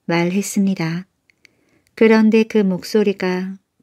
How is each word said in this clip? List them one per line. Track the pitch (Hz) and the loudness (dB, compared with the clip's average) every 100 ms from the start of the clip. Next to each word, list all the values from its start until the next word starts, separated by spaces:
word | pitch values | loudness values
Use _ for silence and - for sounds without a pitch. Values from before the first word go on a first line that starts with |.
| - | -4
말했습니다. | 170 175 196 196 - 196 190 160 170 185 _ _ _ _ _ _ _ _ - | -2 0 -2 -4 -2 -2 -2 -4 -6 -12 _ _ _ _ _ _ _ _ 2
그런데 | 220 220 220 220 | 4 6 4 2
그 | 220 220 | 2 0
목소리가 | 196 180 - 214 202 196 185 180 190 190 _ _ | 0 -2 -2 -2 0 -2 -4 -4 -8 -12 _ _